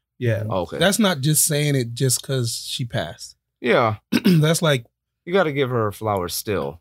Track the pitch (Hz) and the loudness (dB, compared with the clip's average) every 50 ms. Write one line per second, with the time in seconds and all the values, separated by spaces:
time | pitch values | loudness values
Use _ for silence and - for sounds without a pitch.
0 | _ _ _ - 120 117 110 107 107 110 92 92 87 - - - 165 196 190 - | _ _ _ -4 -2 0 0 0 -2 -2 -2 -2 -2 -4 -2 0 2 2 2 2
1 | 220 190 175 135 127 156 151 147 - - 151 147 147 147 143 135 120 117 120 120 | 2 2 2 0 0 0 2 2 2 2 0 0 0 2 2 0 0 -2 -4 0
2 | 135 131 - - - - 135 131 120 117 - - - - - - 131 117 - 113 | 0 0 0 0 -4 -4 -4 -2 -2 -4 -4 -6 -8 -8 -6 -6 -6 -4 -4 -4
3 | 82 80 92 - - - - _ _ _ _ - - 240 202 147 120 110 107 - | -6 -6 -8 -14 -18 -20 -20 _ _ _ _ -6 0 2 4 4 4 2 0 -2
4 | _ - - - - 202 180 160 151 156 165 - 175 156 143 123 117 _ _ _ | _ -2 -2 2 4 4 4 6 4 4 2 2 2 2 0 0 -2 _ _ _
5 | _ _ _ _ - 170 175 196 175 156 139 143 135 120 127 117 110 104 98 - | _ _ _ _ -8 -2 0 2 2 2 0 0 0 0 0 0 0 -2 -4 -4
6 | 110 107 101 95 87 87 - - - 113 101 87 69 71 80 - | -4 -2 -2 -2 -2 -4 -6 -8 -4 -2 -2 -2 -2 -4 -8 -10